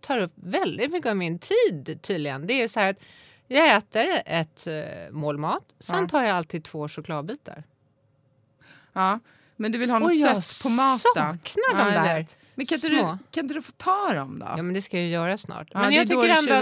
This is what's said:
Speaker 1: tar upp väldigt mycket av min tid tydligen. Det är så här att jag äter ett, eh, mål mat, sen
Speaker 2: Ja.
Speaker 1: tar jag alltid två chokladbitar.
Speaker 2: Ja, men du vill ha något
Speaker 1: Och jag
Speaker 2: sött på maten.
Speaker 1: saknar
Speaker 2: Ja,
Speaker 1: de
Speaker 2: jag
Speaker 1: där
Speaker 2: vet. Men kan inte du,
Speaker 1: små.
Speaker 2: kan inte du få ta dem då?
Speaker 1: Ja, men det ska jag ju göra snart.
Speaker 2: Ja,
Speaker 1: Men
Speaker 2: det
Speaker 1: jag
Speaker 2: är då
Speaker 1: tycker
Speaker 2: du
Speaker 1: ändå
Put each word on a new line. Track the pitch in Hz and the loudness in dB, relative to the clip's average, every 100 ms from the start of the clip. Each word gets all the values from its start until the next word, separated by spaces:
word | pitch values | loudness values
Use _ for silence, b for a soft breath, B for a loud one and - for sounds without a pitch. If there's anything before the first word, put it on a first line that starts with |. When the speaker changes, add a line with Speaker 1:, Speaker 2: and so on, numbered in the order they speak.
Speaker 1:
tar | - 262 | -2 -2
upp | 175 _ | -2 _
väldigt | 175 262 359 - 247 | -6 -2 -2 -2 -2
mycket | 349 262 | -2 -2
av | 202 | -2
min | 175 170 | -2 -6
tid | - 427 453 165 131 156 | 0 2 2 0 -10 -12
tydligen. | - 185 147 135 165 | -6 -4 -4 -6 -2
Det | |
är | 262 226 | 0 0
så | - | 2
här | 196 | 0
att | 196 b b b b b | 0 b b b b b
jag | 262 320 214 | 2 6 4
äter | 214 214 285 359 - | 2 -2 0 0 -2
ett, | 165 156 _ - | -2 -2 _ -10
eh, | 156 151 - 82 | -8 -10 -12 -12
mål | 139 147 147 | -6 -4 -4
mat, | 151 285 _ _ | -4 -6 _ _
sen | - 370 | -6 -4
Speaker 2:
Ja. | 370 | 0
Speaker 1:
tar | 302 | 0
jag | 240 185 | 2 0
alltid | 165 170 | -2 -8
två | - 156 151 | -10 -10 -8
chokladbitar. | - 151 151 151 285 - - 151 _ _ _ _ _ _ _ _ _ b b b | -10 -8 -8 -6 -12 -14 -18 -20 _ _ _ _ _ _ _ _ _ b b b
Speaker 2:
Ja, | - 190 214 b b b b | -2 0 0 b b b b
men | 220 | -4
du | 226 | -2
vill | 247 | 0
ha | 233 | 2
något | 330 | 4
Speaker 1:
Och | 330 | 4
jag | 285 214 | 4 2
Speaker 2:
sött | 170 - | -2 -4
på | 277 | 0
maten. | 233 269 254 | 2 4 4
Speaker 1:
saknar | 494 480 151 170 - - 508 | 2 2 0 -4 -6 -2 0
Speaker 2:
Ja, | 415 202 | 2 4
Speaker 1:
de | |
Speaker 2:
jag | 202 165 | 4 2
Speaker 1:
där | 160 | 0
Speaker 2:
vet. | 160 - b b | -4 -14 b b
Men | 262 | -2
kan | 311 | 0
inte | 320 | 2
du, | 302 | 2
Speaker 1:
små. | 175 185 - | 2 -4 -8
Speaker 2:
kan | - | -6
inte | 277 | -4
du | 302 | -8
få | - | -10
ta | - - 381 392 | -8 -2 0 0
dem | 180 135 120 | -2 -4 -10
då? | - 165 | -8 -6
Speaker 1:
Ja, | |
men | 175 | -4
det | 185 | -4
ska | 196 180 | -4 -4
jag | 175 | -2
ju | |
göra | 170 170 202 | -2 -2 -4
snart. | - - - | -6 -12 -8
Speaker 2:
Ja, | - | 0
Speaker 1:
Men | 202 | 4
Speaker 2:
det | 294 | 4
Speaker 1:
jag | |
Speaker 2:
är | 339 254 | 4 4
då | |
Speaker 1:
tycker | 240 | 6
Speaker 2:
du | 330 | 6
Speaker 1:
ändå | 294 269 | 6 4